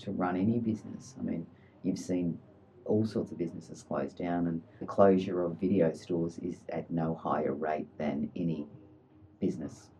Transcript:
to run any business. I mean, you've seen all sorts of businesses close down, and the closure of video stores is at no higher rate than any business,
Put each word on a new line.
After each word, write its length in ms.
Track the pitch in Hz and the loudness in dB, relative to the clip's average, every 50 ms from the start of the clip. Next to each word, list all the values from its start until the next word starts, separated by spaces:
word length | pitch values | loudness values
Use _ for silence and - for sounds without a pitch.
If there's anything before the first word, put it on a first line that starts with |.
| - | -8
to 80 | 98 | -6
run 240 | 95 92 90 90 90 | -2 0 0 0 2
any 240 | 92 98 113 120 117 | 2 2 2 2 2
business. 560 | 113 110 107 - - - - - - - - - | 2 0 0 -2 -4 -8 -12 -12 -14 -14 -10 -6
I 40 | - | -4
mean, 240 | - - 170 170 - - - - - - - - | -2 -2 -4 -6 -8 -14 -20 -20 -20 -12 -6 -2
you've 140 | 92 92 | -2 -2
seen 400 | - - - 90 90 87 82 80 - - - - - - - - - - | -2 -2 -2 0 0 0 0 -2 -4 -8 -18 -20 -20 -20 -20 -18 -8 -2
all 200 | - 107 107 110 | 2 2 2 2
sorts 260 | - - 98 82 - | 2 0 -2 -2 -2
of 60 | - | -2
businesses 440 | 87 85 - - 82 - - - - | -4 -4 -4 -6 -8 -12 -12 -14 -12
close 300 | - - 76 71 69 69 - | -8 -4 -2 -2 -2 -4 -4
down, 340 | - 87 87 87 87 85 | -4 -2 0 0 2 2
and 140 | 85 82 82 - - - - | 0 0 -2 -6 -10 -14 -12
the 40 | 98 | -10
closure 560 | - - - 98 98 95 92 95 95 87 90 87 | 0 6 8 8 8 8 6 4 0 0 0 0
of 80 | 85 82 | -2 -2
video 360 | - 98 90 98 92 82 82 80 | 0 2 4 4 6 4 4 2
stores 440 | - - - 87 82 82 85 - - | -2 -4 -2 -2 0 0 -2 -4 -6
is 180 | 90 90 85 - - | -6 -6 -6 -8 -8
at 240 | - 85 82 78 - | -8 -6 -6 -4 -2
no 240 | 85 82 80 82 80 | -2 0 0 0 -2
higher 380 | - - 76 73 76 76 69 69 | -2 -2 -2 0 0 0 -2 -2
rate 340 | 73 78 78 78 78 - - - | -2 -2 -2 -2 -2 -4 -6 -6
than 320 | - 76 73 71 73 - - - | -4 -2 -2 -2 -2 -4 -4 -4
any 320 | - 85 82 78 73 - - - - - - - - - - - - - - - - | -2 -2 -2 -2 -2 -6 -10 -14 -20 -20 -20 -20 -20 -20 -20 -20 -20 -20 -20 -6 -2
business, 500 | 190 - - - - - - - - - - | -2 -2 0 -2 -6 -10 -10 -14 -20 -20 -20